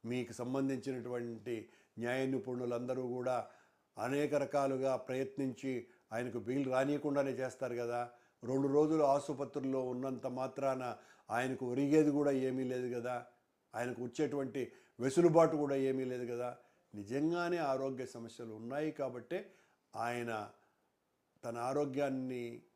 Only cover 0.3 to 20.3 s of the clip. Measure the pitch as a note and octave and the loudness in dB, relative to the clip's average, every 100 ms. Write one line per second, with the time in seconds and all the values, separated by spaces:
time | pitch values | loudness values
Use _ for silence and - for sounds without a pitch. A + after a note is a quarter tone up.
0.3 | A2 B2 C3+ C3+ C3 C3+ B2+ A#2 B2 A#2+ | -6 -2 0 0 -2 -4 -6 -4 -6 -6
1.3 | A2+ G#2+ A2+ G2+ - _ - A#2+ C3 C3+ | -8 -6 -6 -8 -20 _ -4 0 0 2
2.3 | C3 B2 B2 B2 A#2+ B2+ B2+ B2+ B2 B2 | 0 -2 -4 -2 -2 -2 -2 -2 -2 0
3.3 | B2 - - _ _ _ - A#2+ C#3 D3 | -2 -4 -16 _ _ _ -6 -2 0 2
4.3 | C#3+ C#3 C#3+ C#3 C3 C3+ B2+ - C3 C3+ | 2 2 2 2 2 2 0 -2 -4 -4
5.3 | - C3+ A#2+ C3+ B2+ - - _ A2+ B2 | -2 -2 -2 -4 -4 -6 -20 _ -4 -4
6.3 | A#2 G#2+ C3+ C3 B2+ C#3 D3 D3 C#3 C3+ | -4 -2 0 2 2 2 2 2 2 2
7.3 | B2 B2+ - B2+ A#2+ A#2+ A#2+ A#2+ - _ | 0 -4 -4 -4 -2 -2 -2 -4 -10 _
8.3 | _ A#2 C3+ C#3 C#3+ D3+ D#3+ C#3+ C#3+ C#3 | _ -2 2 4 6 6 6 6 4 0
9.3 | C3 C3+ D3 C3+ C3 B2+ B2+ C3+ B2+ B2+ | -6 -4 -4 -2 0 -2 -2 -4 -4 -6
10.3 | B2 C3 - C3+ C3 B2 G#2+ - - - | -4 -4 -2 -2 0 -4 -8 -14 -20 -2
11.3 | A2+ C3 C3 B2+ B2 C#3+ D#3 D3+ C#3+ C#3+ | 0 0 -2 -2 0 6 6 6 4 2
12.3 | C3+ C3 C3 B2+ B2+ B2 A#2+ A#2+ B2 A#2+ | 2 0 0 -2 -2 -2 -4 -4 -6 -8
13.3 | _ _ _ _ A2+ B2 A2+ A#2+ C3+ D3 | _ _ _ _ -6 -4 -4 -6 0 0
14.3 | C#3+ C3+ C3 A#2 - _ - C3 F3 F3 | 0 -2 -4 -6 -8 _ -2 2 8 8
15.3 | D#3+ D#3+ D#3 C#3+ C#3 C3+ C3 B2+ B2 A#2+ | 10 8 4 0 2 2 0 -2 -4 -4
16.3 | A#2+ B2 - _ _ _ G#2 G2 C3 D#3 | -4 -6 -8 _ _ _ -14 -4 0 0
17.3 | F3 F3 F3 C#3+ C3 C3+ B2+ B2+ A#2+ A2+ | 0 0 0 0 0 0 -4 -8 -8 -12
18.3 | - A2+ G#2+ A#2 C#3 D#3 D3+ C3+ B2 A#2 | -12 -12 -10 -6 -2 -2 -2 -4 -6 -6
19.3 | F#3 G#3 - _ _ _ A2 A#2 A#2+ A#2 | -6 -8 -20 _ _ _ -4 -2 -2 -2